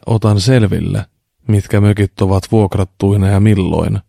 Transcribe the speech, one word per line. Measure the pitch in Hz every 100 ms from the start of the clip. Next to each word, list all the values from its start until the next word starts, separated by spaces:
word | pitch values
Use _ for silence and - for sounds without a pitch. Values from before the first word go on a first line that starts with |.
| -
otan | 113 110 104
selville, | 95 131 104 92 82 101 98 _ _ _ -
mitkä | 104 - 107
mökit | 104 104 98 -
ovat | 98 95 -
vuokrattuina | 113 101 98 95 - 98 101 95
ja | 98
milloin, | 104 98 90 80 82 104